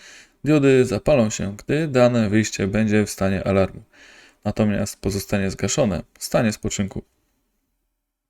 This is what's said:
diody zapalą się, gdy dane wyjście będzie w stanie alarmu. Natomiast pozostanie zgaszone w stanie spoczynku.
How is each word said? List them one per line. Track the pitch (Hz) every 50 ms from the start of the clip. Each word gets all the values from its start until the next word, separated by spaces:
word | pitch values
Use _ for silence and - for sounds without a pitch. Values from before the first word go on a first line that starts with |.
| - - - - - _ _ _ -
diody | 139 156 151 139 139 135 127 127
zapalą | - 104 104 - - 151 135 113 107
się, | 110 - - 95 101
gdy | 107 - - 135 147 165 151
dane | 135 127 123 123 123 117 110 101
wyjście | 101 110 107 - - - 101 95
będzie | 101 107 110 110 104 107 104
w | 98
stanie | - - 98 95 98 92 - -
alarmu. | 98 98 95 90 - - - _ _ _ - - - - - _ _ _ _
Natomiast | 104 104 - 110 107 101 101 101 - - -
pozostanie | - 104 98 98 - - - 101 98 95
zgaszone | 87 - - 98 - - 139 107 90 78 - - _ _
w | -
stanie | - - 165 131 110
spoczynku. | 104 - - 107 - - 104 95 - - - _ _ _ _ _ _ _ _ _ _ _ _ _ _ _ _ _ _ _ _ _ _ _ _ _